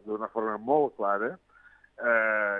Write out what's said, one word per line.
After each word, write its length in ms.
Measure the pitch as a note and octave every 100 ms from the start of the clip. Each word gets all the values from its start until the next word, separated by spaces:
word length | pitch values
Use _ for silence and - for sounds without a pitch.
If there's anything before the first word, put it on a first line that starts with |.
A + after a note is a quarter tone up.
| G#2
d'una 240 | G#2+ A2
forma 260 | A2+ A2 G#2+
molt 380 | A2+ D3+ C#3 -
clara, 360 | G2+ G2+ A#2 F3+ _ _ - - _ -
eh, 600 | A#2+ A2+ A2 G#2+ G#2